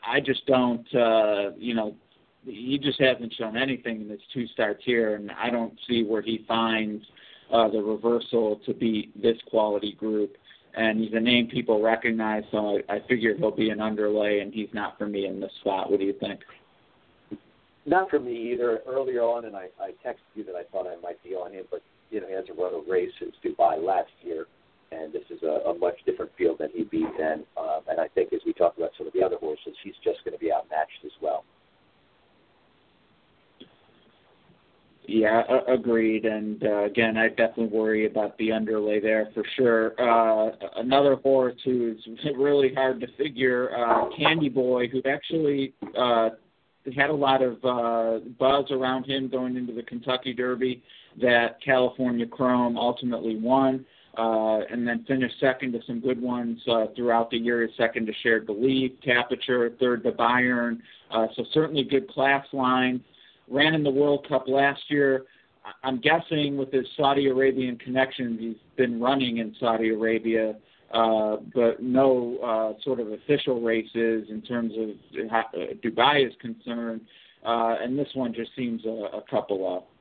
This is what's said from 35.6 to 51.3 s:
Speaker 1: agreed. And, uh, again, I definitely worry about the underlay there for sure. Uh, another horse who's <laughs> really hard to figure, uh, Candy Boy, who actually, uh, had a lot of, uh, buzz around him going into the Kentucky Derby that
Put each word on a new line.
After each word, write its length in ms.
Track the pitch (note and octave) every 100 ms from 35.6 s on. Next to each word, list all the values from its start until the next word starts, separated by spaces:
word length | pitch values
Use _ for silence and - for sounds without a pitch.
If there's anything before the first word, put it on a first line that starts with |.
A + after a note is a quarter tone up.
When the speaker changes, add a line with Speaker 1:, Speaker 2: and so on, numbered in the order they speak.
| -
Speaker 1:
agreed. 500 | B2+ A#2 A2+ A2 A2
And, 400 | A2 G#2+ G#2+ G#2
uh, 200 | A2 G#2
again, 320 | G#2 G2+ A2+ A2
I 120 | A2+
definitely 380 | G#2+ A2+ A#2 A2+
worry 400 | G#2+ A2 G#2+ G#2+
about 320 | A2 G#2 -
the 140 | A2
underlay 480 | A2 A2 A2 G#2+ G#2+
there 280 | G#2+ A2 G#2+
for 100 | - G#2 -
sure. 440 | B2+ A2+ A2+ -
Uh, 540 | A#2+ A#2 A2+ A2 G#2+ - F#2+ -
another 400 | A#2+ C3+ C#3+ C3
horse 400 | C3+ C3+ B2+ A#2+
who's 420 | - B2+ A#2 A2 - A2+
<laughs> 140 | D3+ C3
really 360 | C#3+ C#3+ C3
hard 280 | C3 C3 B2
to 60 | B2 -
figure, 580 | D3 A#2+ C3 B2 B2 A#2
uh, 320 | A#2 A2+ A2+ -
Candy 320 | D3+ D#3+ D3+
Boy, 400 | B2 B2+ B2 B2
who 140 | C3
actually, 720 | C3+ C#3+ - E3 D3+ C#3 C3+ - - -
uh, 320 | B2 A#2 A2+ A2+ _ _ _ _ - B2+
had 140 | C#3
a 40 |
lot 280 | D3+ C#3 C3+
of, 120 | C3 A2+
uh, 600 | B2+ B2 A#2 A#2 A2+ A2+ - B2
buzz 280 | C3 C#3 C3+
around 340 | C3+ B2+ C3
him 240 | C3 C3+ C3
going 280 | C3 B2+ B2+
into 160 | B2
the 100 | A#2
Kentucky 500 | A#2 A#2+ A#2 B2+ C3
Derby 500 | A#2+ B2+ B2 B2+ B2 _ - - -
that 420 | B2